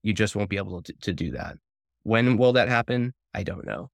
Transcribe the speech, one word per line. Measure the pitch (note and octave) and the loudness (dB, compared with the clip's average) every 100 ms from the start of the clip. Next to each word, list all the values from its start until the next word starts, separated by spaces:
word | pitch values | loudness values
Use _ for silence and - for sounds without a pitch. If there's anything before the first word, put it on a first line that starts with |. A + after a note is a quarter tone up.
you | G#2+ | 0
just | G#2 G#2+ G2+ | 0 0 0
won't | G2+ | -2
be | G2 | -4
able | G2 F2+ | -6 -10
to, | - - | -12 -8
to | - | -6
do | E2+ E2 | -4 -4
that. | B1+ - - _ _ _ _ | -6 -10 -12 _ _ _ _
When | - A2+ B2 B2+ | 0 2 4 6
will | B2 | 6
that | B2 A2+ | 6 4
happen? | A#2+ A#2+ B2 B2 - _ | 2 2 -2 -2 -6 _
I | G#2 | -8
don't | F#2+ - - | -6 -8 -8
know. | G#1+ - | -8 -10